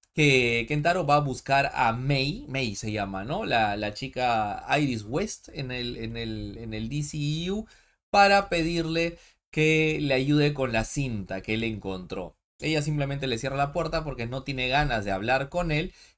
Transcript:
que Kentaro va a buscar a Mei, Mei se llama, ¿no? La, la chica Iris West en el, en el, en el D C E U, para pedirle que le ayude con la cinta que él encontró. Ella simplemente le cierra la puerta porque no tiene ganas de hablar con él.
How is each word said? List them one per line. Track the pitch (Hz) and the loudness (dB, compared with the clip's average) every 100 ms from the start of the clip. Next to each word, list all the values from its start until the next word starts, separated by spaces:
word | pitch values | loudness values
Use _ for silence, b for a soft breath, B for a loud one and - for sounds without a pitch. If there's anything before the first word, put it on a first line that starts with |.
| _ | _
que | - 147 131 120 117 117 | 2 6 6 4 0 0
Kentaro | 151 170 180 147 | 0 2 2 4
va | 147 | 4
a | |
buscar | 143 123 - 139 139 | 2 -4 0 2 2
a | - 120 | 2 0
Mei, | 117 131 139 135 220 294 | 2 0 2 0 -4 -6
Mei | 135 120 98 | -4 -4 -4
se | 110 | -4
llama, | 107 98 95 110 | -4 -4 -6 -6
¿no? | 190 202 | -6 0
La, | 120 107 104 | 0 2 0
la | 104 | -4
chica | 107 135 131 123 113 104 92 - 143 | -6 -8 -2 0 2 0 -4 -2 0
Iris | 143 113 | 2 -2
West | 104 147 214 - - | -4 -4 -4 -8 -12
en | 151 127 | -10 -8
el, | 123 120 117 | -6 -8 -8
en | 113 117 | -8 -6
el, | 113 107 104 101 | -6 -6 -8 -10
en | 113 | -8
el | 110 113 | -6 -4
D | 147 | -4
C | 143 151 | -4 -4
E | 147 156 180 | -4 -2 -4
U, | 208 220 B B B _ | -4 -6 B B B _
para | 202 202 202 196 | 6 8 6 4
pedirle | 170 160 170 160 165 170 170 B B _ | 0 0 0 0 0 -2 -4 B B _
que | 156 156 156 156 151 | 2 4 4 4 0
le | 147 | 2
ayude | 131 135 151 147 | 2 4 4 4
con | 143 127 | 2 0
la | 113 | 0
cinta | 110 147 131 110 92 95 | 0 -2 -2 -4 -6 -6
que | 101 | -2
él | 110 | -2
encontró. | 113 107 95 92 87 92 85 - _ _ | -2 -4 -6 -6 -8 -8 -8 -12 _ _
Ella | 151 156 | -2 0
simplemente | 147 151 139 139 135 | 0 -2 -2 -2 -2
le | 113 | -2
cierra | 135 139 | -2 -2
la | 143 | 0
puerta | 170 160 160 156 | 0 -2 -4 -4
porque | 123 117 | -6 -6
no | 131 | -6
tiene | 139 131 127 | -6 -4 0
ganas | 139 147 113 | 2 2 0
de | 101 | 0
hablar | 95 113 135 139 | -2 2 0 0
con | 175 170 | -2 0
él. | 151 190 B B | 0 -2 B B